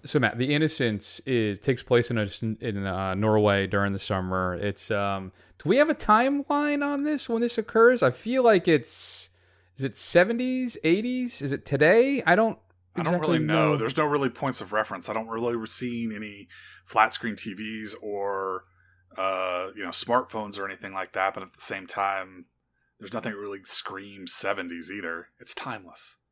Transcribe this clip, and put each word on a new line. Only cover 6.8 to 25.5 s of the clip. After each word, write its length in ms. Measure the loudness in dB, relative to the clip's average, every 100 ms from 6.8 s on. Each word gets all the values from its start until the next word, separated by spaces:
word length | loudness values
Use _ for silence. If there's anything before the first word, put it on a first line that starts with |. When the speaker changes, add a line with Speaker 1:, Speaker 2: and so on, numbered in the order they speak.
| -2
Speaker 1:
on 180 | -2
this 240 | -2 -4 -2
when 120 | 0
this 160 | 0 -2
occurs? 440 | 0 6 8 8
I 80 | 2
feel 320 | 2 -2 4
like 240 | 6 6 6
it's, 600 | 4 2 -10 -8 -8 -12 _ _ _ _ -8
is 60 |
it 140 | -8 -6
seventies, 800 | 2 4 4 2 -2 -2 -4 -2
eighties? 580 | 2 2 0 -4 -4 -6
Is 100 | -4
it 140 | -6 -2
today? 580 | 4 6 8 6 2 4
I 100 | 4
don't 220 | 4 0 _ _ _ -4
Speaker 2:
I 80 |
don't 100 | 0
Speaker 1:
exactly 220 | 0 2 2
Speaker 2:
really 80 | 4
know. 260 | 4 4
Speaker 1:
know. 40 | 2
Speaker 2:
There's 180 | 0 0
no 80 | 2
really 240 | 2 0
points 300 | -2 -6 -4
of 120 | -2
reference. 360 | -2 -2 -6 -6
I 60 |
don't 140 | -6 -4
really 280 | -4 -2 -2 -4
seeing 440 | -6 -4 -4 -6
any 360 | -6 -12 -14 -20 -20 -20 -20 -2
flat 280 | 4 4
screen 220 | 2 -6 -6
T 180 | -10
Vs 420 | -10 -8 -8 -8 -8
or, 640 | -8 -4 -4 -2 -4 -6 _ _ _ _ _ -4
uh, 500 | -2 -2 -2 -4 -6 -8
you 80 |
know, 60 | -4
smartphones 680 | -2 0 0 0 -8 -8 -8
or 80 | -8
anything 260 | -10 -10
like 200 | -8 -6
that. 200 | -2 -2 -2
But 80 |
at 100 | -14
the 80 | _
same 240 | -8 -8 -8
time, 600 | -4 -2 -4 -8 -18 -20 _ _ _ _ _
there's 140 | -10
nothing 200 | -8 -8
that 40 | -8
really 220 | -10 -10 -4
screams 680 | -4 -4 -12 -14 -14 -4
seventies 580 | -2 0 -2 -4 -10 -10
either. 360 | -10 -8 -10 -12 _
It's 140 | -14